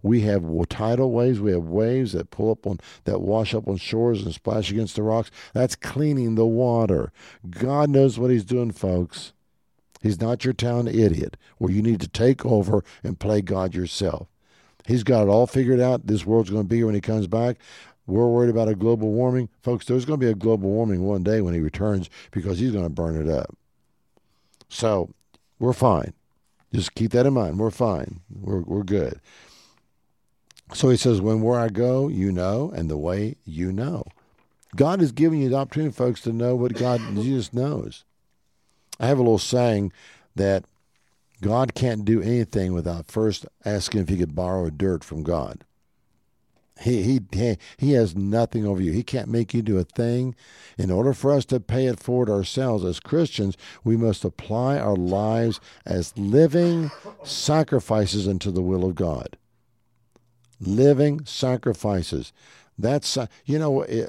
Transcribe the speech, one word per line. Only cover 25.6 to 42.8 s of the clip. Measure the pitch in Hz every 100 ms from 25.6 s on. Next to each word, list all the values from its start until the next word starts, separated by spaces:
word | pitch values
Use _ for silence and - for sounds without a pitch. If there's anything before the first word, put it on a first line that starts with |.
| 117
fine. | 123 127 85 - - _ _ _ _ _
Just | 110 87
keep | - 113
that | 120 135
in |
mind. | 131 92 87
We're | 110
fine. | - 117 85 - 87 -
We're, | - 95 98
we're | 82 98
good. | 95 101 65 - _ - - - _ _ _ _ _ _ _ _ _ - _
So | - 131
he | 120
says, | 131 107
"When | 104 110
where | 110 120
I | 117
go, | 101 123 127 143
you | 92 98
know, | 90 92 110 156 -
and | 82
the | 73
way | 80 95 107 147
you | - 78 92
know." | 95 135 170 - - _ _ _ _ _ -
God | 143 190
is | 156
giving | 113 160 156
you | 131
the | 135
opportunity, | 135 151 156
folks, | - 123 117
to | 120
know | 113 120 127
what | 123 117
God, | 123 120 113
<coughs> | 101
Jesus | 120 131 107
knows. | 117 135 147 - - _ _ _ _ _ _ _ _ _ -
I | 123
have | 139
a |
little | 120 107
saying | - 123 120 104 98 - - - _ -
that | 98 95 - _ _ _ _ _ _ _
God | 98 117 131
can't | - 127 107 104
do | 110
anything | 98 120 113 104 92
without | 87